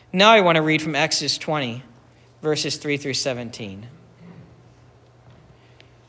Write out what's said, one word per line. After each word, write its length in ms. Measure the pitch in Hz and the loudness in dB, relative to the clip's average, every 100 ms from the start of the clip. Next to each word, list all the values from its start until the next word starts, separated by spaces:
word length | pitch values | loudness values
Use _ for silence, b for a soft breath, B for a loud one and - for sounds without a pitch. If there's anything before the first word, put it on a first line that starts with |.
| b | b
Now 180 | 185 214 | 4 6
I 100 | 220 | 8
want 140 | 175 160 | 6 4
to 60 | |
read 200 | 156 156 | 2 0
from 140 | 160 143 | 0 -2
Exodus 420 | 156 - 143 - | -2 -2 -4 -4
twenty, 460 | - 151 123 120 - - _ b b _ | -4 -4 -4 -8 -14 -20 _ b b _
verses 360 | 156 151 151 - | -4 -2 -4 -6
three 180 | 151 143 | -4 -4
through 200 | 143 120 | -4 -4
seventeen. 720 | 135 123 117 120 104 95 120 - - - 170 - - - - _ _ _ _ _ - - - - b b b b | -4 -6 -8 -12 -14 -14 -18 -20 -20 -20 -20 -20 -20 -20 -20 _ _ _ _ _ -20 -20 -20 -20 b b b b